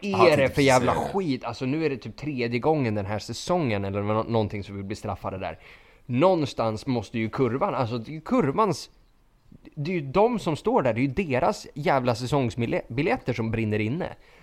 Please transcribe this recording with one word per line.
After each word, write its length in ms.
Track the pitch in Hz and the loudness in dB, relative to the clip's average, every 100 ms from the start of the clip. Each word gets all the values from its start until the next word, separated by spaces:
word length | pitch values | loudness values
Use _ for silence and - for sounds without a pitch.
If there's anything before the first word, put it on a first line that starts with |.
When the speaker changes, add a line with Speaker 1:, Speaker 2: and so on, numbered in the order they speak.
| 202 | -2
Speaker 1:
Ja, 260 | 190 - 147 | 4 6 6
Speaker 2:
det 100 | 131 | 4
Speaker 1:
typ 80 | |
Speaker 2:
för 80 | 147 | 4
jävla 300 | 135 127 123 | 6 6 4
Speaker 1:
precis. 180 | - - | 0 -2
Speaker 2:
skit? 320 | 196 170 123 | -2 -2 -4
Alltså, 200 | 113 113 131 | -6 -6 -4
nu 180 | 156 156 | -2 -2
är 40 | |
det 60 | 131 | -4
typ 200 | 113 - | -10 -10
tredje 420 | 147 131 120 120 | -8 -4 -2 0
gången 340 | 151 156 120 | 2 2 2
den 120 | 104 98 | 0 -2
här 120 | 107 | -4
säsongen 640 | - 117 - 180 131 101 | -6 -8 -2 0 0 0
eller 180 | 98 101 | -2 -2
nå-, 200 | 104 110 | 0 0
någonting 420 | - 117 104 107 | 2 0 0 -4
som 120 | 95 98 | -10 -10
vi 60 | |
blir 140 | 98 104 | -8 -8
straffade 420 | 107 95 101 95 | -8 -6 -8 -6
där. 200 | 90 80 - - - - - | -8 -10 -16 -20 -20 -18 -4
Någonstans 800 | 123 185 175 139 - 113 110 - | 4 4 4 0 0 -2 -2 -2
måste 320 | 120 - 113 | -2 -2 -4
ju 100 | 110 | -4
kurvan, 460 | - 123 131 196 | 0 0 0 -2
alltså, 240 | 127 113 120 | 0 -2 -4
det 120 | 107 | -8
är 40 | |
ju 60 | 156 | -10
kurvans... 680 | - 254 139 170 214 143 - _ _ _ _ _ _ - - | -2 2 2 2 0 0 -8 _ _ _ _ _ _ -20 -16
Det 160 | - 147 | -8 -4
är 40 | |
ju 60 | 180 | -4
de 380 | 135 180 233 220 | 0 4 4 2
som 180 | 175 147 | -2 -2
står 260 | 214 247 | 2 2
där, 100 | 131 | 2
det 60 | 113 | 2
är 20 | |
ju 260 | 139 160 170 | 0 0 0
deras 380 | 123 185 208 - | 2 2 0 -8
jävla 400 | 147 156 135 123 | -4 0 2 2
säsongsbiljetter 1160 | 113 123 143 120 117 117 170 - 120 180 131 - | 0 0 0 0 -2 -2 -2 -4 -2 -2 -2 -2
som 180 | 120 110 | -2 -2
brinner 280 | 113 107 107 | -2 0 0
inne. 300 | 107 160 151 - - - | 0 -2 -6 -10 -20 -20